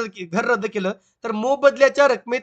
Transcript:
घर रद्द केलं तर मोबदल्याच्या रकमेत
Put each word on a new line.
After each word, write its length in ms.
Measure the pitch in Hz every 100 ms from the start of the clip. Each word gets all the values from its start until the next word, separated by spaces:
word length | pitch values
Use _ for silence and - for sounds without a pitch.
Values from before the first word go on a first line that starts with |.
| 226 190 175
घर 140 | 180 240
रद्द 200 | 226 214
केलं 260 | 208 185 - _ _
तर 80 | 233
मोबदल्याच्या 760 | 214 240 277 277 269 269 269 285
रकमेत 340 | 240 233 247